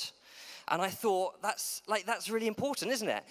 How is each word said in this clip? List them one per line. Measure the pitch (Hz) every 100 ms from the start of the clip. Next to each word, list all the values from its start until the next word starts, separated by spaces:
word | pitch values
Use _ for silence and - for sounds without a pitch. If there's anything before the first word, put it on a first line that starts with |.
| - - - - - - -
And | 165
I | 185
thought, | 180 226 185 185 -
"That's, | 202 - - - -
like, | 208 185
that's | 226 180
really | 220 226
important, | 214 180 269 180
isn't | 254 202
it?" | 104 -